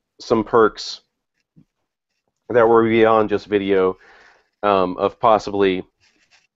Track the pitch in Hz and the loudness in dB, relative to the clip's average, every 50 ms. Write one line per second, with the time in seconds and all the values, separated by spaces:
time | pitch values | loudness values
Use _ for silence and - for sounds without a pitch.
0 | _ _ _ - - - 123 113 104 - - 117 110 101 - - - - - - | _ _ _ -18 -6 -4 -2 -2 -2 0 2 2 2 2 0 -4 -14 -16 -18 -18
1 | _ _ _ _ _ _ _ _ _ _ _ _ _ _ _ _ _ _ _ _ | _ _ _ _ _ _ _ _ _ _ _ _ _ _ _ _ _ _ _ _
2 | _ _ _ _ _ _ _ _ _ - 113 123 113 113 117 113 113 110 113 113 | _ _ _ _ _ _ _ _ _ -2 0 2 4 4 4 4 2 2 2 2
3 | 110 110 113 110 107 101 104 95 - 95 104 101 98 98 98 95 92 95 95 - | 2 4 2 2 0 0 -4 -6 -4 -4 -4 -4 -2 0 0 0 0 0 -2 -6
4 | _ _ - _ _ _ _ _ _ _ _ _ - 104 98 95 92 90 90 - | _ _ -20 _ _ _ _ _ _ _ _ _ -2 0 0 0 0 -2 -4 -4
5 | 101 95 - _ - 117 110 101 - 104 101 101 101 95 92 92 - _ _ _ | -6 -6 -4 _ -2 0 0 0 -2 -4 -4 -2 -2 -2 -2 -4 -8 _ _ _
6 | _ _ _ _ _ _ _ _ _ _ _ | _ _ _ _ _ _ _ _ _ _ _